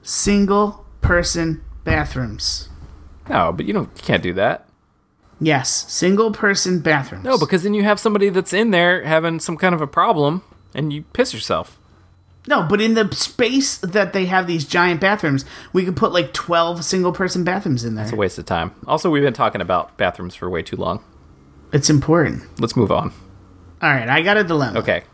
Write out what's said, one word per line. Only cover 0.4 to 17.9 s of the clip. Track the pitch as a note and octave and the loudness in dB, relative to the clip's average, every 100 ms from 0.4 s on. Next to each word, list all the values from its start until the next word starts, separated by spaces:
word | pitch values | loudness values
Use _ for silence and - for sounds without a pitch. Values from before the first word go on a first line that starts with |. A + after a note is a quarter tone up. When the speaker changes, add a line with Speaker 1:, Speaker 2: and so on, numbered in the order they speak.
| G3+ G3+ G#3 - - - | 4 2 0 -4 -20 -2
Speaker 1:
person | - F3 F3 E3+ E3 D#3+ - - | 2 2 0 -2 -2 -4 -10 -10
bathrooms. | D#3 D#3 D3 C3+ A#2+ A2 - - - - - - - - - | -2 0 0 -6 -6 -6 -6 -6 -10 -18 -20 -20 -20 -20 -8
Speaker 2:
No, | - E3 | -2 -2
but | E2+ | -2
you | - | -4
don't, | G3+ - - | -4 -6 -10
you | |
can't | - G2+ | -4 -2
do | F2+ | -2
that. | F2+ A2 - _ _ _ _ _ _ _ _ | -2 -2 -2 _ _ _ _ _ _ _ _
Speaker 1:
Yes, | D#3+ C3+ - - - | 0 0 0 -4 -4
single | - F3 G3+ A3+ | -2 2 4 2
person | G#3 G#3 G3 F#3 F3+ | 2 0 2 0 0
bathrooms. | D#3 D3 C3+ F#2 | 2 0 -2 -8
Speaker 2:
No, | B3 B3+ | 0 0
because | D3 F#3 | 2 0
then | F#3+ | 0
you | G#3 | 0
have | G3+ G#3 | 2 2
somebody | A3+ G#3 G3+ | 2 2 2
that's | F#3 F#3 | 2 0
in | F#3 A#3 | 0 4
there | F3+ F3 F3+ | 4 4 2
having | C#3+ D#3+ E3 E3 | 2 2 2 -2
some | - D#3+ | -4 0
kind | F#3+ | 2
of | E3+ | 2
a | D3 | 0
problem | - G3+ F3+ C#3+ F3 - - _ | 2 2 4 2 0 -8 -20 _
and | - D3+ | -6 -4
you | D3 - | -6 -8
piss | - C4 | 0 0
yourself. | A2 - E2 - - _ - _ _ _ - - | -2 -2 -2 -2 -16 _ -20 _ _ _ -20 -2
Speaker 1:
No, | D4 | 0
but | D#3+ G3+ | 2 2
in | A3 | 2
the | A3+ G#3 | 2 0
space | - - - A#3 C4+ C4+ - | -2 -6 -2 0 2 0 -4
that | F3+ G3+ G3 | -2 -2 0
they | G3 F3+ | -2 0
have | F#3 F3 | 0 0
these | E3 | -4
giant | C#3 F3+ F3+ E3 | -2 0 0 2
bathrooms, | G3 G3+ D#3+ C3+ - - - | 0 0 0 -2 -4 -18 -4
we | F#3 | -2
could | F#3 D#3+ | -2 0
put, | A3 | 2
like, | F3 E3+ | 2 -2
twelve | - - E3+ E3+ F3 | -6 0 0 0 -2
single | D#3 F#3 F3+ | -2 0 0
person | E3+ F#3 F3+ | 0 -2 0
bathrooms | F3 F#3+ G3+ B2 | -2 -2 -2 -2
in | A#2 | -2